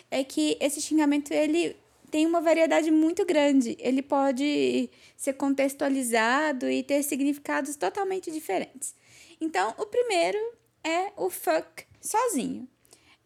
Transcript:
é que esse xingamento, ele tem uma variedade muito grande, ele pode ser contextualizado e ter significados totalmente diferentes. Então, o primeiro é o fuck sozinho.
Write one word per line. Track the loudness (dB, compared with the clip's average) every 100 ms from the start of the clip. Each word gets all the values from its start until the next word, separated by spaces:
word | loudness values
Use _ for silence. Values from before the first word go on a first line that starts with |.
| _
é | -4
que | -2 -2 0 0
esse | -2 -2
xingamento, | -2 2 2 0 0
ele | 0 2 0 -2 -6 _ _ -4
tem | 0 2
uma | 2
variedade | 2 4 4 4 4
muito | 4 4 2 2
grande, | 4 4 4 2 -2
ele | -2 -2
pode | 0 0 2 0 0 2 2 0 -2 -8 -20 -8
ser | -6
contextualizado | -2 0 0 0 -2 -2 -2 0 2 2 2 0 -2 -2
e | -2
ter | 0 -2
significados | 0 -2 -2 -2 -4 -4 -4 -4
totalmente | -4 -4 -4 -6 -6
diferentes. | -10 -4 -4 -6 -10 -14 -14 _ -20 -20 -10
Então, | -4 -2 -2 -4
o | -2
primeiro | -2 2 2 2 0 -6 -10 _ _
é | -4 -2 -2 -4
o | -6
fuck | -2 -2 -2 -4 -16 -20 _
sozinho. | -4 0 0 0 -4 -6 -12 _ _ -20 _ _